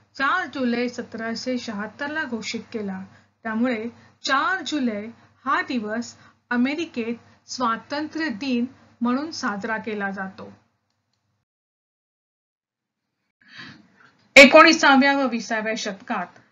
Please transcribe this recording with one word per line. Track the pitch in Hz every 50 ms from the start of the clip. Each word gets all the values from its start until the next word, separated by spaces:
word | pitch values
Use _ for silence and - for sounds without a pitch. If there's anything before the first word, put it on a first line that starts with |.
| _ _ _
चार | - 269 285 339 370 359
जुलै | 262 - 277 254 240 233 240 247 240
सतराशे | 240 247 - - - 220 226 226 226 226 - 254 254
शहात्तर | 240 - 233 208 202 214 214 - - 285
ला | 294 302 320 302
घोषित | 247 233 220 190 - - 220 - - -
केला, | 220 202 196 190 190 190 - - - _ _ _ _ -
त्यामुळे | 226 220 226 247 262 233 214 226 240 - - - - _ _ -
चार | 277 269 277 311 349 381 370 285
जुलै | - 302 294 254 233 208 202 214 233 226 - - _ _ _ -
हा | 262 302 349
दिवस | 359 - 262 240 208 208 220 233 233 - - - - - _ _ _ -
अमेरिकेत | 240 240 247 269 302 320 330 320 - 247 220 233 233 - - - - _ _ -
स्वातंत्र्य | - 254 247 226 226 220 - - 285 294 311 302 - 311 320 294
दिन | 214 190 285 269 247 240 247 269 - - - - _ -
म्हणून | 240 240 247 277 311 330
साजरा | - - 254 208 208 196 226 226 220
केला | 214 - 233 214 208 202 196
जातो. | 190 196 190 190 - - 202 202 - _ _ _ _ _ _ _ _ _ _ _ _ _ _ _ _ _ _ _ _ _ _ _ _ _ _ _ _ _ _ _ _ _ _ _ _ _ _ _ _ _ _ _ _ _ _ _ _ _ _ _ _ _ _ _ _ _ _ - - - - - - - - _ _ _ - - _ _ _ _ -
एकोणीसाव्या | 269 285 269 - 311 330 330 320 320 320 294 269 254 277 277 277
व | 277 269
विसाव्या | 247 233 226 - - 226 214 208 220 220
शतकात | 226 - 214 190 - - - 226 190 175 - - - - _